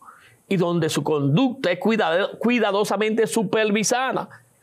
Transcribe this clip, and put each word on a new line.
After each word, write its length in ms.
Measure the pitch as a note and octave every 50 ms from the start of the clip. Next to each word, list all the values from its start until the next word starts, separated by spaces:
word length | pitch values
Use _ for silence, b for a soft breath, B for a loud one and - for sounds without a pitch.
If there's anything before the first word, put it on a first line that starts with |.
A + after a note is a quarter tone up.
| B B B B B B B B B -
y 100 | G3 E3+
donde 320 | F3+ E3+ F3 F3 D#3+ D3+
su 120 | - D#3
conducta 720 | C#3+ D3 D#3 D3 C#3 C#3 C#3 G#3 C4+ B3+ A3 - - F3+
es 60 | F#3 -
cuidado-, 600 | - G#3 A3+ G#3+ F#3+ D#3+ D#3+ F#3 G3+ - - -
cuidadosamente 880 | - A#3 A#3+ A#3+ G#3+ G3+ F#3+ G#3 G#3+ G3+ G#3+ G3 G#3+ A3 G#3+ A#3 A3
supervisada, 1040 | G#3+ - A3+ G#3+ - - A3 A3 A3 G3+ A3 G#3 - - B3 C4+ B3+ G#3+ - - - B B B B _ _